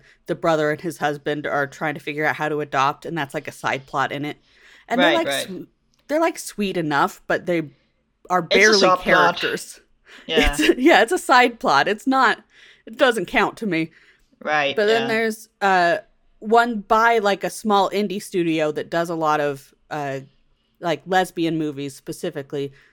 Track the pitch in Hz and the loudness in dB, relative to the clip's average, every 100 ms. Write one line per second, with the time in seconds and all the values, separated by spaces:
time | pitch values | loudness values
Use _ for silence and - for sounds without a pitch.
0 | _ _ - 170 175 156 151 151 170 - | _ _ -8 -2 0 2 0 -2 -6 -4
1 | 147 147 - 147 147 143 139 - 160 147 | -4 -4 -4 -6 -4 -4 -4 -6 -8 -6
2 | 151 147 151 127 151 151 143 139 139 135 | -8 -4 -2 -2 -4 -4 -2 0 0 -2
3 | 127 165 139 156 139 - 127 131 135 143 | -6 -6 -6 -8 -10 -8 -6 -6 -4 -4
4 | 131 139 147 - _ _ - - - - | -4 -4 -8 -10 _ _ -20 -20 -6 0
5 | 175 330 - - - 175 - _ _ _ | 2 2 -2 -4 -4 -10 -16 _ _ _
6 | - 302 330 330 - - 202 175 151 143 | -6 -2 -2 -4 -10 -6 -4 -4 -2 0
7 | 185 - - 175 - 170 147 - _ _ | 0 -2 -4 -4 -2 -4 -4 -14 _ _
8 | _ _ - 180 170 185 214 208 185 180 | _ _ -4 -2 2 4 6 6 4 4
9 | - 165 170 175 147 180 - - _ _ | 2 4 4 0 -4 -6 -10 -20 _ _
10 | _ - - - - 285 311 339 277 202 | _ -20 -2 2 2 2 0 4 4 6
11 | 226 359 - 254 247 233 247 139 151 214 | 4 0 4 4 4 0 0 2 2 -2
12 | - 262 233 - _ _ - _ - 220 | 0 2 2 0 _ _ -20 _ -18 0
13 | 262 220 175 247 190 - 214 160 165 - | 2 2 -2 0 0 -2 -4 -2 -4 -10
14 | _ _ _ _ - 151 139 175 208 226 | _ _ _ _ -4 -2 0 0 2 2
15 | 233 220 226 220 - _ 196 185 170 165 | 0 -2 -2 -6 -14 _ 2 4 4 0
16 | - _ _ _ 214 233 233 220 - 220 | -4 _ _ _ 2 2 2 -2 0 2
17 | 233 233 202 196 226 - 220 202 185 190 | 4 4 2 0 -4 -6 0 2 2 0
18 | 208 196 - 190 170 160 151 147 - 165 | -4 -6 -6 -2 0 0 0 -4 -4 -4
19 | 170 165 156 151 143 139 - _ _ 151 | -2 -2 0 2 0 -4 -12 _ _ -8
20 | 143 135 135 _ _ _ _ _ 175 156 | -6 -8 -12 _ _ _ _ _ -4 -4
21 | - 185 180 - 165 160 151 139 143 - | 0 0 0 -2 -2 -2 -4 -6 -10 -10
22 | - 156 180 151 139 143 139 - _ | -14 -10 -8 -8 -8 -6 -8 -10 _